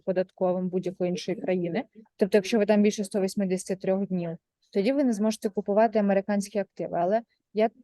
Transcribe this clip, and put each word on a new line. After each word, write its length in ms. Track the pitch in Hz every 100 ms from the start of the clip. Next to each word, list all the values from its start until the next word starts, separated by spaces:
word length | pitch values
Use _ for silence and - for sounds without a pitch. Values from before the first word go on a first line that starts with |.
податковим 640 | - 180 185 _ 185 180 185
будь-якої 420 | 185 185 190 180
іншої 260 | 180 - 175
країни. 440 | - 185 175 165 - 220 - -
Тобто, 220 | 196 208
якщо 200 | 190 233
ви 80 | 202
там 160 | 208
більше 220 | 208 202
сто 160 | 196 208
вісімдесят 600 | 190 214 196 185 - 190
трьох 260 | 185 190 202
днів, 300 | 185 170 165 _ _ _
тоді 220 | 202 196
ви 120 | 277
не 80 | 262
зможете 360 | 208 214 220 220
купувати 500 | 202 202 202 226 220
американські 600 | 202 196 190 202 196 208
активи. 400 | 190 - 170 175
Але 220 | 175 220 233 _ _
я 160 | 202 226 -